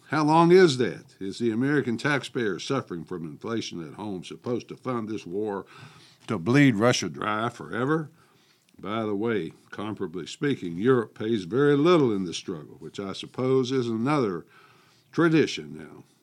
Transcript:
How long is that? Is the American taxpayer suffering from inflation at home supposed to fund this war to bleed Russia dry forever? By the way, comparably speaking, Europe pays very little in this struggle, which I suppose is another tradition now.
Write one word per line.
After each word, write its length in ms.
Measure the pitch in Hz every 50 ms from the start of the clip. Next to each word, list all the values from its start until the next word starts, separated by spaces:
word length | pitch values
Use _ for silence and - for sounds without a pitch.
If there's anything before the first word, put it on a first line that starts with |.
| _ -
How 120 | 143 156
long 300 | 151 147 156 165 170 170
is 240 | 175 190 185 165 131
that? 380 | 123 120 92 - - - _ _ -
Is 200 | 95 98 92 -
the 120 | 120 117
American 460 | 110 117 131 139 151 143 117 120 113
taxpayer 640 | 113 - 143 147 135 131 - - 135 117 104 87 80
suffering 460 | - - 139 131 - - 92 82 78
from 200 | - 92 85 82
inflation 560 | 78 71 - - 107 117 110 - - - 87
at 140 | 80 71 65
home 280 | - 101 107 98 90
supposed 460 | 76 - 80 - - 120 123 104 - -
to 80 | 85
fund 320 | - - 131 123 117 107 104
this 160 | 110 98 -
war 400 | 85 90 101 107 107 98 95 92 - - - - - - - - - _ _ _
to 100 | - 117
bleed 400 | 95 82 101 127 143 143 135 113
Russia 320 | 98 113 123 123 - 104 90
dry 400 | 69 - 95 107 107 107 113 117
forever? 640 | - - - - 92 110 123 139 156 165 156 135 - _ _ _ _ _ _ _ _ _ _ _ _ -
By 240 | - 95 107 113 110
the 120 | 107 104
way, 380 | 98 110 117 113 98 80 80 - - _ _
comparably 560 | - - 101 110 104 - 101 85 82 90 - -
speaking, 500 | - - 151 143 127 - - 85 85 87
Europe 400 | 107 127 131 123 110 - - -
pays 240 | 110 110 117 107
very 340 | 90 82 104 131 147 143 147
little 360 | 139 147 175 180 160 139 120
in 100 | 104 98
this 140 | 92 85 76
struggle, 400 | - - - 90 78 73 - - -
which 220 | 78 76 - -
I 120 | 101 98
suppose 600 | 87 - - - - - 127 131 131 131 131 120
is 160 | 135 131 120 120
another 580 | 113 110 117 139 151 147 123 101 87 82 - _ _ - - _ _ _ _ _ _ _ _ _
tradition 640 | - - 165 165 160 156 113 - - - 78 71 76
now. 280 | 78 78 76 80 90 - _ _ _